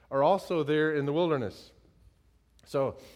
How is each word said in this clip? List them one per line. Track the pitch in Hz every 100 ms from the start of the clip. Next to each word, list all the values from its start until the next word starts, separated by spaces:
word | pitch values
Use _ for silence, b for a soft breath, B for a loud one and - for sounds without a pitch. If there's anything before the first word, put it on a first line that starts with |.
| b
are | 135
also | 147 190 - 175
there | 143 151 156 151
in | 139
the |
wilderness. | 151 175 143 104 - - - _ _ - _ _ _ _ _ -
So | 143 131 107 B